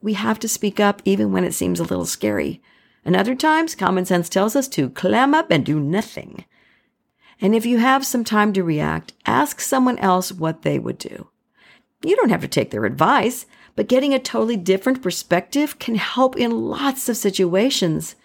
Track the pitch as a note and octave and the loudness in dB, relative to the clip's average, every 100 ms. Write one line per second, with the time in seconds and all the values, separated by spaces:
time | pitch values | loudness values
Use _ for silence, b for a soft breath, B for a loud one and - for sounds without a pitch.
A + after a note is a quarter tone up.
0 | G#3 G3+ A3 A3 A3 - G#3 G3+ G3+ G3+ | -6 -2 -2 -2 -4 -2 -2 2 0 2
1 | - G3 G#3 F#3+ F3+ - - E3+ E3 F3+ | 0 2 2 0 0 -2 -2 -2 -2 -2
2 | E3+ - - G#3 D2 - b b b b | -4 -4 -2 -2 -4 -6 b b b b
3 | - F#3 G#3+ B3+ D#4 D#4 E4 - F#3 F#3 | -2 0 0 0 2 2 0 -2 0 0
4 | F3+ F3+ E3+ F#3+ G#3+ C#4 C4 - C3 - | 2 0 2 0 2 0 -2 -2 -2 -2
5 | F#3 A3 C4+ D#4 E4 D#3+ C3+ D3+ C#3+ F#3+ | 0 2 4 2 2 -2 0 -2 0 -2
6 | A3 - - - - b b b b b | -4 -12 -16 -20 -20 b b b b b
7 | b b b b G3 A3+ A#3 A#3+ B3+ C4+ | b b b b 2 2 2 2 4 2
8 | C4 B3 A3+ G#3+ G#3+ G3 E3 D3+ D3+ A2+ | 0 -2 0 2 2 2 0 0 0 -4
9 | - _ - - D4 - - C4+ B3+ A#3+ | -8 _ 0 0 0 -4 -2 2 2 2
10 | F#3+ F#3 F#3 F#3 D#3+ D#3+ D3+ C#3 - - | 2 2 0 -4 -4 -2 -2 -2 -4 -8
11 | - - - _ _ b b b b _ | -12 -14 -18 _ _ b b b b _
12 | D#4+ G#4 A3+ F#3 C#3+ D3 A2 G#2+ G#2+ C3+ | 0 2 2 0 0 -2 -2 -2 -2 0
13 | F3 B3+ A3+ - - b b - G#3 B3+ | 2 2 0 -4 -14 b b -6 2 2
14 | C#4+ C4 C4 A3+ A3 A3+ F3 F#3+ B3+ C4 | 2 0 0 -2 -2 0 0 0 0 -2
15 | F#3 - - F3 F3+ C#4+ D4 - - A3 | -4 -6 -2 -2 0 -2 -2 -4 -4 -4
16 | - - C4 C4 A#3+ A3+ A3+ - C#4 C4 | -2 2 2 2 0 0 -4 -2 -2 -2
17 | - A3 G3+ F#3+ F3+ F#3 C4 - F3 D#3 | -4 -2 -2 2 2 4 2 2 0 0
18 | D#3+ - | -6 -14